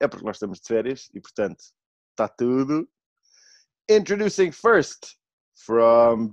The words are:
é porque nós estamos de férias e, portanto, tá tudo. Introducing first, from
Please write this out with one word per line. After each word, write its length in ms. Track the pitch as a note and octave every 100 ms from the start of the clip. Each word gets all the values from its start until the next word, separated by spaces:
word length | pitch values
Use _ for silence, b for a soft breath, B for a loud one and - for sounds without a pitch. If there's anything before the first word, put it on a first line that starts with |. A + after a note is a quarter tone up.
é 60 | C#3
porque 180 | -
nós 120 | G#2+ G2+
estamos 220 | G#2 F#2
de 80 | -
férias 440 | A2+ A#2 C3+ -
e, 80 | G2
portanto, 420 | - - G2+ F2 _ _ _ _ _
tá 120 | - G#2+
tudo. 600 | - B2 B2+ C3+ D3+ E3 _ _ _ b b b b b _ -
Introducing 640 | G#3+ F#3+ G3+ G#3 - F3+
first, 640 | - A#3 G3+ - - - _ _ _ _
from 760 | _ - A#2 A#2 A#2 A#2 A2+ A2